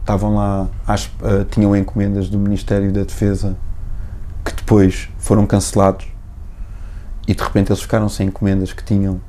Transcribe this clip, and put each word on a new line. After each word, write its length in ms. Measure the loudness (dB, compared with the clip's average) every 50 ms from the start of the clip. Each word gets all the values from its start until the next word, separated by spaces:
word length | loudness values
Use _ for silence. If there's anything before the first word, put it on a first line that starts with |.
estavam 360 | -2 -2 0 0 0 0 2
lá, 300 | 2 2 0 0 0 -2 -4 -4 -4 -2
às, 240 | -2 -2 -2 -2 -4 -8 -4
eh, 220 | 0 0 2 2 0 0
tinham 260 | 2 2 4 4 4
encomendas 540 | 4 2 0 0 0 0 2 2 0 0 0
do 80 | 0 0
Ministério 520 | 0 0 0 0 0 0 0 2 2 2
da 120 | 0 0
Defesa 540 | -2 -2 -2 0 2 2 2 2 0 -2 -2 -2 -4 -6 -6 -6 -6 -6 -6 -6 -6 -6 -8 -8 -8 -8 -8 -6
que 120 | -6 -4 -4
depois 560 | -2 2 4 6 8 8 6 4 2 -4 -8 -10 -4
foram 280 | 0 2 4 4 4
cancelados 600 | 4 2 2 2 2 2 4 4 4 4 0 -4 -10 -12 -12 -14 -14 -14 -14 -14 -12 -12 -12 -10 -10 -10 -12 -12 -10 -12 -10 -10 -10 -10 -6 -2
e 80 | -2 -2
de 80 | -2
repente 280 | -2 0 2 2 2 2
eles 120 | 2 -2
ficaram 260 | 0 0 0 2 2 0
sem 200 | 0 -2 -2 -2
encomendas 440 | -2 0 0 2 2 2 0 -2
que 100 | -6 -8
tinham 380 | -4 0 0 2 2 0 -2 -4 -8